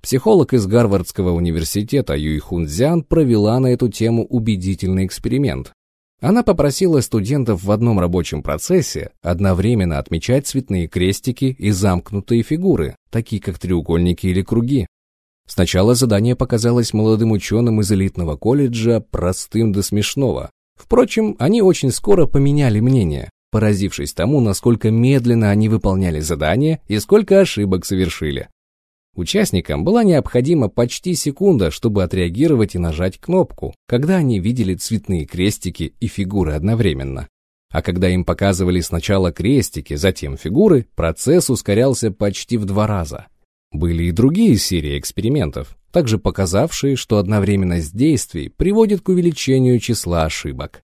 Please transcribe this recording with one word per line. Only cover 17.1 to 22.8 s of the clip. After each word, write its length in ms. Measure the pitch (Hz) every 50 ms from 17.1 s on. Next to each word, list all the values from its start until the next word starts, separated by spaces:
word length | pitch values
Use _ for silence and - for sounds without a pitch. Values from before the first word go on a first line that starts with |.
| 110 107 113 113 110
учёным 480 | 101 - - 98 110 120 120 110 110
из 100 | 104 92
элитного 460 | 107 95 95 95 - - 90 80 73
колледжа 640 | 71 - 104 127 143 143 127 120 117 110 117 117 110
простым 720 | 107 _ - - 87 87 92 - - - - 107 113 110 98
до 100 | 101 98
смешного. 680 | - - 104 104 - - - 139 123 82 62 - 82 _ _ _ _ _
Впрочем, 600 | _ - - - 254 262 214 - - 220 214 202 -
они 240 | 117 143 208 240 208
очень 280 | 185 170 - - 135
скоро 360 | 117 - - - 202 185 156
поменяли 540 | 127 - 147 139 143 143 147 143 127 107 104